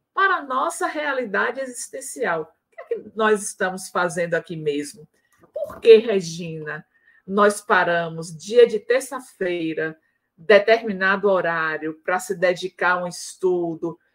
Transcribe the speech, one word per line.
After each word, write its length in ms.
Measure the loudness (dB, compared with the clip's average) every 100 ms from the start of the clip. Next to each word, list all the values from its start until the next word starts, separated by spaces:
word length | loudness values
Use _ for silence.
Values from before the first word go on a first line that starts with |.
| _
para 220 | -2 0 0
a 60 |
nossa 440 | -2 -4 -4 -4 -6
realidade 760 | -4 -4 -4 -4 -2 -2 -4
existencial. 840 | -10 -10 -14 -12 -12 -6 -4 -4
O 40 | -6 _ _
que 100 | -20
é 40 |
que 260 | -8 -8 -8 -2
nós 260 | 2 2
estamos 460 | -2 -6 -6 -6 -6
fazendo 460 | -4 -2 -2 -2
aqui 220 | -2 -4 -6
mesmo? 520 | -4 -4 -6 -14 -20 _ _ _ _
Por 280 | -12 -10 2
que, 160 | 8 8
Regina, 920 | 8 -2 -4 -8 -10 -10 -10 -12 -14 _ _ _ -4
nós 340 | 2 4 2
paramos 760 | 0 2 2 0 -2 -8 -12
dia 320 | -14 2 6 6
de 120 | 4
terça-feira, 1200 | -2 -2 -4 -10 -14 -8 -4 -4 -4 -4 -6 -8 _ _ _ _
determinado 920 | 4 6 6 2 2 -2 0 2 2
horário, 680 | 2 2 -2 -4 -4 -6 -6
para 160 | -4 -4
se 140 | -4
dedicar 580 | 0 0 0 -6 -2 0
a 120 | 0
um 40 | -4
estudo, 880 | -10 -16 -4 -2 0 -2 -4 -8 -10 _